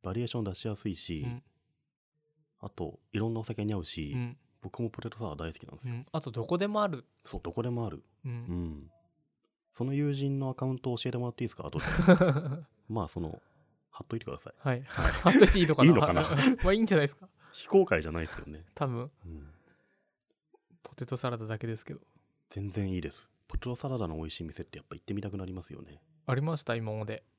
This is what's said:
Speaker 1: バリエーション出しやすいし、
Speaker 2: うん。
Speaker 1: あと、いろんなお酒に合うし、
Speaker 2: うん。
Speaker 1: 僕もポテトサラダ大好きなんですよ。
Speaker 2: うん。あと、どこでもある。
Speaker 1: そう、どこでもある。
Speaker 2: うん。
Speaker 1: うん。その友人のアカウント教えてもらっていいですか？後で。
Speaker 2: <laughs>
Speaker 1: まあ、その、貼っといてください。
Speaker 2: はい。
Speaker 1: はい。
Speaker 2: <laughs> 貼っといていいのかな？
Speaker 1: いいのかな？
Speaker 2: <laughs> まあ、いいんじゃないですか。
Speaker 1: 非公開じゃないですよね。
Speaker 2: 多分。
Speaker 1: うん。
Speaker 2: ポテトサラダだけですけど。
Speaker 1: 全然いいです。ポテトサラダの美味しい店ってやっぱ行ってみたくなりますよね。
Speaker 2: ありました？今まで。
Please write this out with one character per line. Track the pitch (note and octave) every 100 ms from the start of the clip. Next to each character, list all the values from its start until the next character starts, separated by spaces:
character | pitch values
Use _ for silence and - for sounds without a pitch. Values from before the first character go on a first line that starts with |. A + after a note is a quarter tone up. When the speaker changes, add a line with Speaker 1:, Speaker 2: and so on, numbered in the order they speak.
Speaker 1:
バ | F#2
リ | G2
エ | A#2+
ー |
シ | B2
ョ |
ン |
出 | G#2+ F#2
し | A2+
や | G#2
す | G#2+
い | E2+
し、 | - E2
Speaker 2:
う | C2
ん。 | A#2+ _ _ _ _ _ _ _ _ _ _ _ _
Speaker 1:
あ | G2+
と、 | - E2 - _
い | G#2+
ろ | A2
ん |
な | A2+
お |
酒 | A2 A2 G#2
に |
合 | G#2
う | E2+
し、 | - D2+ C3+
Speaker 2:
う |
ん。 | A#2+ B2+ _ _
Speaker 1:
僕 | F#2+ -
も | A#2
ポ | -
テ | A2+
ト | A2
サ | A2
ラ |
ダ | D2+ D#2+
大 |
好 | D#2
き | -
な |
ん | -
で |
す | B2+
よ。 | A#2+
Speaker 2:
う |
ん。 | C3
あ | D#3+
と、 | C#3
ど | A#2 A2+
こ | F3
で | G3+
も | G#3+
あ | G#3
る。 | C#3+ - _ -
Speaker 1:
そ | F#2+
う、 |
ど | -
こ | G2+
で | A#2+
も | A#2+ A2+
あ |
る。 | D#2+ - _
Speaker 2:
う | -
ん。 |
Speaker 1:
う | A#2+
ん。 | A#2 F2 E2+ D2+ D2 _ _ _ _ _ _ _ _
そ | -
の | B2+
友 | C#3 D3
人 | C#3 C#3 C#3
の | C3+
ア | B2+
カ | C3
ウ |
ン | C3
ト | C3 A#2+
教 | C3
え |
て | A#2+
も | B2
ら |
っ | -
て |
い | A#2
い |
で |
す | -
か？ | D3
後 | D3
で。 | - D#3+ F3 F3+ F#3
Speaker 2:
<laughs> | C#3 E3+ D3 D#3+ _ _
Speaker 1:
ま | A2
あ、 | G2
そ | -
の、 | E2 D#2+ _ _ _ _ _
貼 | - -
っ |
と | A#2
い |
て | -
く |
だ | -
さ | -
い。 | -
Speaker 2:
は | C#3 B2
い。 |
Speaker 1:
は | C3+ - -
い。 |
Speaker 2:
<laughs> | -
貼 | F3
っ |
と | C4
い | F#3+
て | G3
い |
い | E3
の | D3+
か |
な？ | C3+
Speaker 1:
い |
い |
の | C#3
か | D3
な？ | F2
Speaker 2:
<laughs> | - D3+ C#3+ C3
ま | F3+
あ、 |
い | G3+
い |
ん | A3+
じ |
ゃ | F3+
な |
い | C#3+
で |
す | -
か。 | F#3 _ -
Speaker 1:
非 | - -
公 | G3 F#3
開 | D#2+
じ | D#2
ゃ |
な | E2
い | D#2+
で |
す | -
よ | -
ね。 | D2+ E2+
Speaker 2:
多 | - C#3+
分。 | A#2+ C3 _ F2+
Speaker 1:
う |
ん。 | D#2 D2 D#2 _ _ _ _ _ _ _ _ _ _ _ E3+
Speaker 2:
ポ | - -
テ | B2
ト | B2+
サ | C3
ラ | A#2+
ダ | A2
だ | A2
け | A#2
で | A2
す |
け | -
ど。 | - _ _ _ _ _
Speaker 1:
全 | - G2+
然 | F#2+ G2
い | F#2
い |
で | F2+
す。 | - - _ _
ポ | -
テ | B2
ト | B2
サ | C#3
ラ | C3
ダ | F#2
の | D#2
美 |
味 | D#2+
し | -
い | E2
店 | D2
っ | D#2+
て | -
や |
っ | -
ぱ | E2
行 |
っ |
て | -
み | G2+
た | G#2
く | G2
な | F#2
り |
ま | F#2
す | F2+
よ | -
ね。 | - C#2+ _ _ -
Speaker 2:
あ |
り | B2+
ま | D3+ D#3
し |
た？ | - A#2
今 | A2 G#2+
ま |
で。 | G#2+ G#2+ _